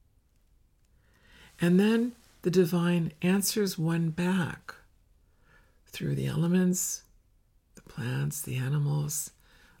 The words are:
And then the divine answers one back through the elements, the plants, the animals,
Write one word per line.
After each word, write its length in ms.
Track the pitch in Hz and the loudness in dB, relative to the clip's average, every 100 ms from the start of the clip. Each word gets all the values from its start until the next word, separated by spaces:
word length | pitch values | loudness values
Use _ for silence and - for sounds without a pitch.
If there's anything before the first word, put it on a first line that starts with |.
| _ _ _ _ _ _ _ _ _ _ _ _ _ - - - | _ _ _ _ _ _ _ _ _ _ _ _ _ -20 -16 -2
And 200 | 170 180 | 4 6
then 320 | 214 226 240 - - _ | 6 4 0 -6 -20 _
the 80 | 185 | 0
divine 640 | 175 170 175 175 175 160 - | 2 4 2 2 2 0 -2
answers 560 | 180 196 196 220 196 185 | 0 2 0 -2 -2 -2
one 320 | 160 165 165 | -2 0 -2
back 640 | 156 180 185 147 - - - - _ _ _ _ _ _ - _ _ _ | -2 0 0 -2 -6 -16 -20 -20 _ _ _ _ _ _ -20 _ _ _
through 280 | - 143 | -8 -4
the 120 | 139 135 | -4 -2
elements, 760 | 147 170 180 180 180 - - - _ _ _ _ _ _ | -2 2 2 2 0 -4 -8 -12 _ _ _ _ _ _
the 80 | - | -20
plants, 600 | - - 120 131 143 - | -18 -10 -6 -4 -4 -6
the 140 | - 127 | -6 -4
animals, 720 | 127 147 143 147 147 - - - _ - - _ | -2 -2 0 -2 -4 -6 -10 -14 _ -20 -20 _